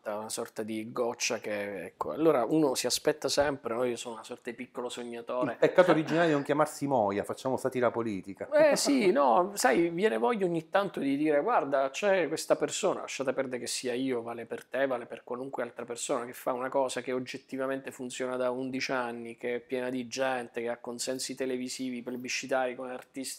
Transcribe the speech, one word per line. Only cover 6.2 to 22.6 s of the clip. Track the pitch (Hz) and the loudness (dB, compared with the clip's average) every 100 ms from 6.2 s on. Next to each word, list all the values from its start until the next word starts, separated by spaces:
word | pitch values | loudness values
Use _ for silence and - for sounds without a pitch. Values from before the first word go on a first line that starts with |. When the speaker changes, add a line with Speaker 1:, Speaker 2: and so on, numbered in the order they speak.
| 170 | 4
Speaker 2:
di | |
non | 147 | 4
chiamarsi | 139 147 147 - 143 | 2 2 2 0 0
Moia, | 131 101 101 | 4 4 2
facciamo | 92 110 135 123 | -2 -4 -2 0
satira | 131 127 120 | 0 2 2
politica. | 117 117 98 95 95 - | 2 -2 -4 -6 -10 0
Speaker 1:
Eh | 302 302 196 | 6 6 6
sì, | - 277 196 | 4 4 6
no, | 233 277 190 185 | 6 6 6 4
sai, | 202 247 233 170 | 2 2 4 2
viene | 170 214 220 | 2 2 2
voglia | 240 233 185 | 2 2 0
ogni | 170 160 | 0 0
tanto | 190 202 180 | 0 0 -2
di | 139 139 | 0 2
dire: | 156 143 | 4 4
"Guarda, | 180 226 143 139 135 | 4 2 2 2 0
c'è | - 208 190 147 | 0 2 2 2
questa | 151 - 151 | -2 0 2
persona", | 147 - 185 120 | 2 0 0 0
lasciate | 127 - 135 | -4 -4 -2
perdere | 131 131 123 | -2 -2 -4
che | 117 | -4
sia | - 127 | -4 -2
io, | 123 135 120 | -2 0 -2
vale | 117 117 113 | -4 -10 -8
per | 117 | -10
te, | - 127 135 | -6 0 0
vale | 123 | 0
per | 117 120 | -4 -12
qualunque | - 123 135 135 | -8 -8 -6 -4
altra | 120 - | -6 -6
persona | 117 117 - 139 | -10 -8 -2 -2
che | 120 | -2
fa | 127 - | -6 -4
una | 123 131 | -2 0
cosa | 139 127 127 | 0 0 -2
che | 123 | -4
oggettivamente | 127 127 131 - 131 131 135 135 | -4 -4 -10 -10 -6 -4 -4 -6
funziona | - 123 - 127 127 | -10 -10 -6 -4 -2
da | 127 | -2
undici | 123 131 131 - | -2 -4 -4 -2
anni, | 131 120 117 117 117 | -2 -2 -6 -10 -8
che | 123 120 | -4 -4
è | |
piena | - 127 123 | -4 -4 -2
di | 131 120 | -4 -6
gente, | 127 131 127 117 - | -2 0 0 -4 -6
che | 117 | -4
ha | 120 | -4
consensi | - 120 - 131 - | -6 -8 -4 -4 -6
televisivi, | 131 131 127 127 - 131 123 | -4 -2 -2 -4 -6 -6 -6
plebiscitari | 117 123 123 - 131 135 | -6 -8 -6 -6 0 0